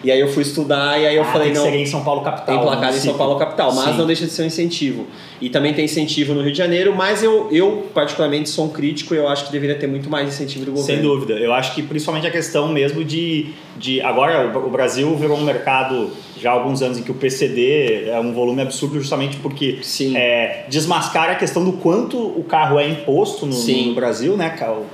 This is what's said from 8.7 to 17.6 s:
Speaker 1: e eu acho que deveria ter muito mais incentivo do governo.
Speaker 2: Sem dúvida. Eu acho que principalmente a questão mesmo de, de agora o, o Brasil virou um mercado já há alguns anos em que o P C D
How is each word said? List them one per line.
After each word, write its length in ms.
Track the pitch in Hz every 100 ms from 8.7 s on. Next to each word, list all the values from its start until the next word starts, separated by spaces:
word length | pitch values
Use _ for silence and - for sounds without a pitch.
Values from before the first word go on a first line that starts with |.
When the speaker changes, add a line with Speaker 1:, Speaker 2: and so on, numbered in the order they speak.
| 151 147 151 -
Speaker 1:
e 40 | 160
eu 100 | 143
acho 160 | 143 -
que 60 |
deveria 240 | 143 143 143
ter 100 | 139
muito 220 | 135 139
mais 180 | 147 143
incentivo 380 | 139 139 135 135
do 60 |
governo. 160 | 139 139
Speaker 2:
Sem 140 | 151
dúvida. 320 | 151 139 117 107
Eu 180 | 117
acho 220 | 123 131 -
que 80 |
principalmente 420 | 147 151 151 156 165
a 60 |
questão 360 | 170 - 151 151
mesmo 340 | 151 139 156 156
de, 460 | 160 170 160 147 156 - 127
de 240 | 113 131
agora 500 | 127 120 143 160 120 127
o, 100 | 135
o 20 |
Brasil 440 | 117 127 120 147 156
virou 220 | 151 147
um 60 |
mercado 680 | 147 - - 135 127 127 104 - - -
já 120 | 113
há 20 |
alguns 280 | 123 135 135
anos 140 | 127 120
em 40 |
que 60 | 117
o 40 | 127
P 140 | 135
C 180 | 131 139
D 640 | 120